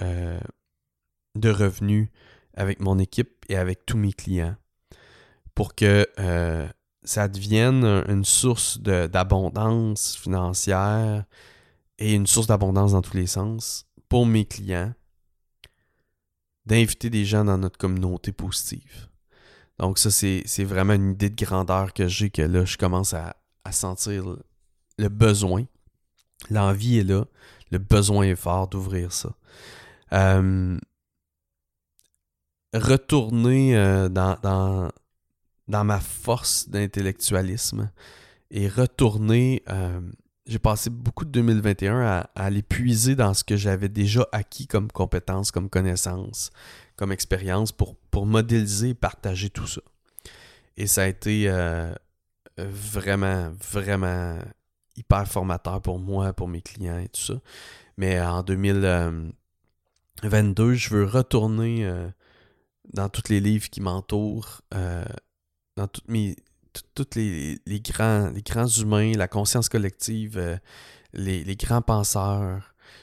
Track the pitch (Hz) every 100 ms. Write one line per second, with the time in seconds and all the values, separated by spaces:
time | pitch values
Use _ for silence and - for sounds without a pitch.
0 | 92 87 87 87 - - _ _ _ _
1 | _ _ _ 107 110 104 101 92 101 104
2 | 107 _ - - _ - 98 98 98 95
3 | 95 - 117 _ - 95 92 92 - 113
4 | 101 - - 92 85 104 _ _ _ -
5 | - - _ _ - - 104 - 104 101
6 | 101 - 95 85 85 82 71 - _ _
7 | - 104 104 98 104 107 120 131 117 98
8 | 87 98 101 - 131 117 - 110 104 92
9 | 82 90 95 95 92 107 110 117 110 107
10 | - - 98 95 90 92 - 95 101 110
11 | 110 107 101 _ - _ _ _ _ -
12 | 107 104 101 113 110 104 98 98 101 98
13 | 90 98 90 95 104 113 - - - _
14 | - 123 117 110 104 - 98 87 101 120
15 | _ _ _ _ _ _ - _ _ _
16 | _ _ _ _ _ _ 107 113 113 -
17 | 117 110 101 107 104 95 92 - 95 92
18 | 92 90 - 95 98 - - - - -
19 | - _ _ _ _ _ _ - 92 95
20 | 110 - 101 95 110 - 98 92 95 104
21 | 98 95 104 110 101 95 90 95 95 -
22 | 90 92 104 - 78 90 95 - 90 90
23 | 95 85 85 - _ _ 104 - 95 92
24 | 107 101 92 87 - _ _ _ _ -
25 | 104 104 110 101 98 92 127 _ _ _
26 | _ _ _ - - 107 98 98 120 117
27 | 95 98 120 _ - - - 92 98 101
28 | 101 101 98 87 87 90 92 95 95 92
29 | 87 - - - _ - - - - -
30 | - 95 95 95 95 95 92 90 - _
31 | _ _ _ _ _ _ _ _ _ _
32 | _ _ _ _ _ _ - 110 - 135
33 | - 147 110 117 120 131 135 113 98 95
34 | 92 92 92 92 101 95 95 95 90 -
35 | _ _ _ _ _ _ - 104 104 101
36 | - - - 123 - - - 101 101 -
37 | 95 95 - 92 95 - - 107 104 -
38 | - - - _ - 101 101 92 127 -
39 | 120 104 107 117 127 131 - 95 90 90
40 | 90 - _ _ - 113 113 107 117 120
41 | 117 - 156 127 117 110 104 95 98 120
42 | 117 90 - - 98 101 - - 123 113
43 | 123 127 104 98 - 104 104 95 98 104
44 | 101 110 - 107 - - 131 107 107 -
45 | 92 90 - 95 101 - 95 92 92 90
46 | 92 90 101 113 - - - - - -
47 | 98 95 - 95 95 92 110 - - -
48 | - 104 101 110 113 117 104 101 123 123
49 | 92 - 101 92 101 - 90 - - _
50 | _ - - - - - _ - 104 -
51 | 95 95 107 107 101 92 85 82 82 -
52 | _ _ _ _ - - 98 98 104 107
53 | 95 98 95 92 85 95 - 101 98 98
54 | 92 90 87 82 - - _ _ _ -
55 | - 98 101 101 92 87 85 95 98 92
56 | 92 98 98 92 90 85 - - 87 85
57 | 92 - - 127 - - - - _ -
58 | 95 90 87 87 92 95 98 98 95 87
59 | 85 82 80 - _ _ _ _ _ _
60 | _ - 107 107 104 95 117 123 110 107
61 | 101 127 123 117 107 107 113 117 101 90
62 | 87 - _ _ _ _ _ _ - 98
63 | 98 - - 104 98 107 - - 98 92
64 | - 104 107 110 - - - 95 90 87
65 | - - _ _ _ _ _ - 101 -
66 | - 113 101 - _ _ _ - - -
67 | 139 117 107 82 73 - - 104 113 -
68 | 110 107 101 101 - 117 120 110 107 104
69 | 110 110 - 107 101 123 113 113 98 -
70 | - 110 107 107 87 87 _ - - -
71 | _ - 95 92 82 98 - 117 - 107
72 | 101 104 98 101 98 95 - _ - -